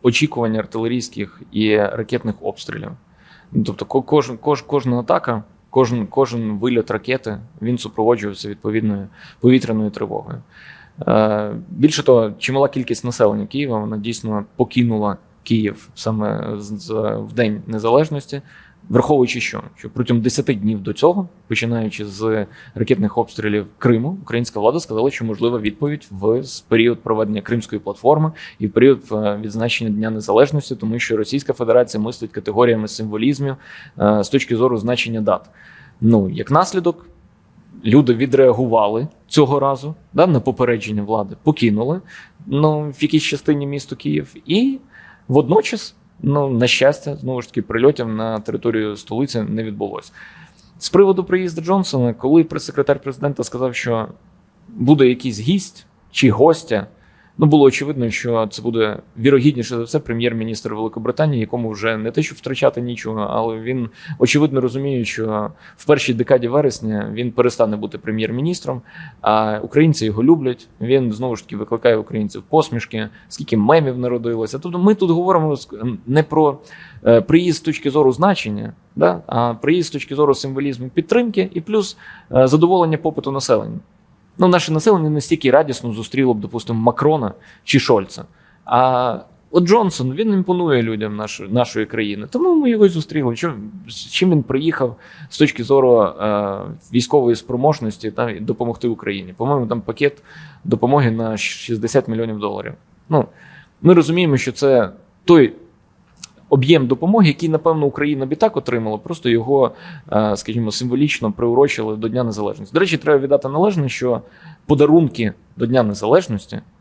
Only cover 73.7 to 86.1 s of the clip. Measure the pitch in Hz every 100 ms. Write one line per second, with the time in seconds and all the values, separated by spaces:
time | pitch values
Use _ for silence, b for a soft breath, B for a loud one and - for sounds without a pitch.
73.7 | 160 143 127 123 120 117 117 107 131 170
74.7 | 175 190 208 185 165 180 185 156 139 -
75.7 | 104 113 104 - 139 156 156 151 135 B
76.7 | B B B - 117 98 165 180 156 -
77.7 | 151 143 139 139 127 185 190 110 104 110
78.7 | - _ - 175 85 - 117 120 113 135
79.7 | 175 160 143 - 139 147 135 135 135 143
80.7 | 127 127 - 160 233 240 202 185 180 160
81.7 | 214 196 - B B B 123 131 151 170
82.7 | 185 165 156 160 151 131 139 - 113 107
83.7 | 113 - _ _ _ _ - 180 175 160
84.7 | 156 226 196 156 151 139 165 135 131 156
85.7 | 127 120 107 113